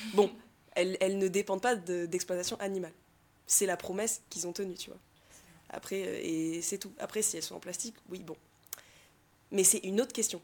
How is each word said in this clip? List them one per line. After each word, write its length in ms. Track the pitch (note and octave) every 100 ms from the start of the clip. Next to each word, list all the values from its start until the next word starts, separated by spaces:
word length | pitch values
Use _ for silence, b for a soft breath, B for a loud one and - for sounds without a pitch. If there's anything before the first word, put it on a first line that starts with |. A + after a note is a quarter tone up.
| A3
Bon, 160 | G3+ G3 - - _ _
elles, 220 | - F3+ F#3
elles 180 | F#3+ G3
ne 100 | F#3+
dépendent 320 | G3 G3+ F#3+
pas 140 | A#3+ A3+
de, 300 | F3 F3 E3+
d'exploitation 520 | F3+ - F3+ F3 A#3
animale. 320 | G3 G3 E3 - _ _ _ _ -
C'est 200 | - F#3+
la 100 | F3
promesse 460 | F3+ F#3+ A3 - -
qu'ils 160 | E3+ F3
ont 60 |
tenue, 220 | F#3+ F#3+
tu 160 | F3 -
vois. 80 | - _ _ B B B B -
Après, 340 | - - G3 F#3
euh, 120 | -
et 400 | - D#3+ D#3+ E3+
c'est 160 | - G3
tout. 140 | F#3+ -
Après, 220 | - A3
si 160 | G#3 E3
elles 60 |
sont 120 | - F3
en 40 |
plastique, 340 | F3+ F3 A#3 - -
oui, 120 | F#3
bon. 160 | E3 D#3 _ _ - B B B B B _ _ _
Mais 120 | G3
c'est 160 | F#3 A3
une 220 | F#3+ G3+
autre 120 | C4+
question, 280 | - A3 F3+